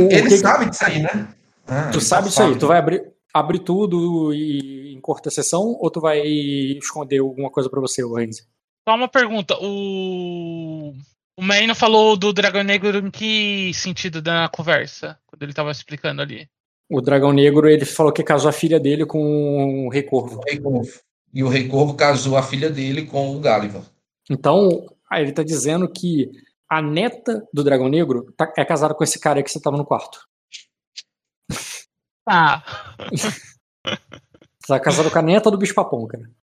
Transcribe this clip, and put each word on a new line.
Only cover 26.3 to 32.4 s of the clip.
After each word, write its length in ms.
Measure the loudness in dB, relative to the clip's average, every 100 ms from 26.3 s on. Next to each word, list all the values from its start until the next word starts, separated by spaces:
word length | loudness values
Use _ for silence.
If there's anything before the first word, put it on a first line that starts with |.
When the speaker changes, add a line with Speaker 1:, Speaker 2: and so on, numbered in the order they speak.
| -6 _ _ -4
Speaker 1:
a 120 | -2
neta 600 | -2 -2 -2 -4 -6 -6 -6
do 100 | -2
Dragão 240 | 2 2 2
Negro 420 | 0 0 -2 -6 -6
tá, 140 | -4 -2
é 60 | -2
casada 280 | 0 0
com 100 | 0
esse 160 | -2 0
cara 200 | 0 0
aí 40 |
que 60 | -2
você 80 | -6
tava 160 | -4 -4
no 80 | -2
quarto. 340 | -4 -4 -20 _ _ _ -20 _ _ _ -20 -20 _ _ _ -12 -12 -10 -16 -18 _ _ _ 0
Speaker 3:
Ah. 340 | 4